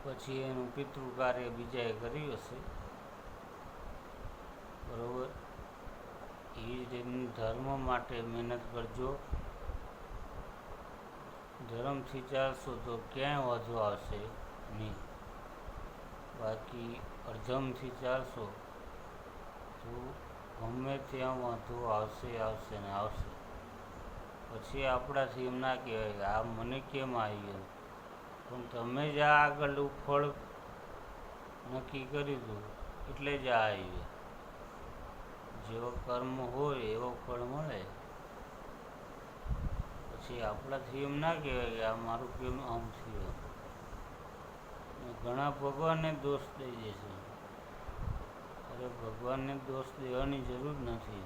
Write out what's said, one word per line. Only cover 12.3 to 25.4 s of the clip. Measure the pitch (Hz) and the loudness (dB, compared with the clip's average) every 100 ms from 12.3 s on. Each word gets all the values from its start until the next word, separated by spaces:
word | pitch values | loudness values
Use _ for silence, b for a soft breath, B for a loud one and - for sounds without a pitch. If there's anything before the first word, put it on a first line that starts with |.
| 135 135 131 143 117 | 4 6 4 -4 -4
તો | 120 117 - | -2 -2 -2
ક્યાંય | 135 139 147 127 | 0 4 4 4
વાંધો | 117 107 117 | 2 2 4
આવશે | 104 101 - 104 107 - - - - 107 | 4 4 0 -2 -2 -6 -8 -8 -6 -2
નહીં. | 107 98 - - - - - - - - - - - - - 131 | -2 -2 -6 -8 -10 -10 -10 -8 -8 -6 -8 -8 -10 -10 -10 -2
બાકી | 110 110 - 123 117 120 - - - | 0 0 -2 -4 -4 -4 -6 -6 -6
અધર્મથી | 110 107 131 131 123 131 120 | -4 2 2 2 0 -4 -2
ચાલશો | 127 131 127 123 101 101 - - - - - - - - - - - - | 2 4 2 -4 -6 -6 -10 -10 -10 -10 -10 -10 -10 -10 -10 -10 -10 -8
તો | 117 123 131 143 - - - - | -6 -4 -4 -6 -8 -10 -10 -4
ગમે | 117 127 131 139 135 | -2 0 0 0 0
ત્યાં | 131 131 127 | 0 2 2
વાંધો | 123 113 107 120 120 | 2 0 -2 0 4
આવશે, | 107 107 - 127 117 | 4 4 -2 -4 2
આવશે | 110 110 - 104 | 2 2 -4 -4
ને | 101 | -2
આવશે. | 98 107 - - - - - - - - - - - - - - | 0 0 0 -2 -2 -8 -10 -10 -10 -10 -8 -8 -8 -8 -10 -8
પછી | 113 - 139 135 | -8 -2 4 6
આપણાથી | 127 - 139 131 123 | 6 4 4 4 2